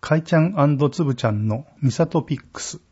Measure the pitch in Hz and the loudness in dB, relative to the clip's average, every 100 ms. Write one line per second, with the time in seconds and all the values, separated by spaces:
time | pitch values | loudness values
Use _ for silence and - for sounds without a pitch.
0 | - 156 160 165 165 196 143 143 143 - | 0 -2 2 2 2 2 2 4 0 0
1 | 156 127 113 104 107 110 - _ 139 110 | -2 0 0 0 -2 -4 -8 _ -2 0
2 | 165 170 - 139 - - - - _ | 0 0 -2 -8 -8 -14 -14 -14 _